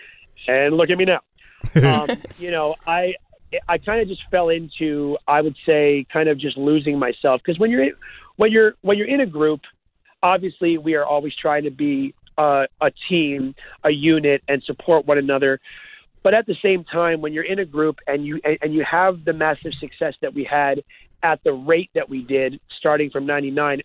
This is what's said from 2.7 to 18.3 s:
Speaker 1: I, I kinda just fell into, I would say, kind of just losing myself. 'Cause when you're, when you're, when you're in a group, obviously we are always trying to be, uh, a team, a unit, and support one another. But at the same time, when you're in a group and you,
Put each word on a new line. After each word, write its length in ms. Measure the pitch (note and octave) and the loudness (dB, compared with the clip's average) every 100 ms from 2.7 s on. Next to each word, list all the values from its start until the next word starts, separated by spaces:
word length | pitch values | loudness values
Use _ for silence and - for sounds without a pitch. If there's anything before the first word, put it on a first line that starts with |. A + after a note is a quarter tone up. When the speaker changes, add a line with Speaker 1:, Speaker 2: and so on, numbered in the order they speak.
| D#3 - | -4 -2
Speaker 1:
I, 280 | E3+ F3+ F#3 _ _ - E3+ - | -2 -2 -4 _ _ -10 -8 -4
I 100 | E3+ | -4
kinda 260 | - A3+ | -2 -2
just 180 | G3 F#3 - | -2 -6 -2
fell 200 | F3+ E3+ | 0 2
into, 680 | E3 D#3+ - D#3 D3 C#3+ D3 - | 0 -4 -6 -4 -2 -4 -4 0
I 140 | D3 | 0
would 160 | D#3 C3+ | 0 -2
say, 420 | - D3+ D3 C#3+ C3+ | 2 4 4 2 -2
kind 160 | D#3 D#3 | 0 0
of 100 | C#3+ | 0
just 180 | C#3+ C3 | -4 -2
losing 420 | C#3+ D#3 D3 C#3+ | 0 2 0 -2
myself. 420 | B2 - C#3+ B2+ | -2 0 0 2
'Cause 160 | - E3+ | -2 -2
when 120 | A3+ | 0
you're, 180 | B3 C#4 - - - - - | 2 0 -4 -18 -20 -20 0
when 160 | A3 | 4
you're, 220 | A3 G#3+ - | 6 4 2
when 160 | F#3+ G#3 | 0 0
you're 100 | G#3+ | 0
in 120 | C#4 | 0
a 60 | A#3 | 0
group, 360 | D3 D#3 D3+ - _ _ _ _ _ | 0 0 0 -8 _ _ _ _ _
obviously 560 | F3+ F#3 F#3 - E3+ E3 | 2 2 -2 -2 0 0
we 160 | D#3 | 0
are 100 | D3+ | 0
always 300 | C#3+ D3 D3 | 0 -2 -2
trying 300 | - D#3 D3 | -4 -2 0
to 60 | D3 | -2
be, 440 | C3 D3 C#3 C3+ - _ - | -2 -2 -2 -4 -8 _ 0
uh, 280 | D3+ C#3 C3+ - | 2 2 0 -2
a 100 | D3+ - - | -4 -2 -2
team, 460 | F3 D3+ C#3 C3 C#3 - - | 0 0 -2 -6 -8 -20 -4
a 60 | D#3 | -2
unit, 520 | D3+ D#3 D#3+ D3 C#3 - | 0 2 2 2 0 0
and 140 | C#3 | -4
support 420 | - C3 - D#3+ C#3+ | -4 -8 2 2 4
one 120 | C#3+ | 0
another. 420 | C#3 C3+ C#3 C3+ - - - - _ _ | 2 0 0 0 -6 -20 -20 -20 _ _
But 120 | G3 | 2
at 120 | G#3+ A3 | 2 0
the 100 | E3+ | -2
same 220 | G3 F#3 | 0 0
time, 360 | D#3+ E3 E3+ D#3+ | -2 -2 0 0
when 120 | D3+ | -4
you're 120 | D#3 | -6
in 140 | D#3+ F#3+ | -4 -4
a 40 | |
group 360 | F3+ D3 D#3 D3+ - | -4 -2 -2 -2 -4
and 200 | D3 | -4
you, 140 | D3 | -4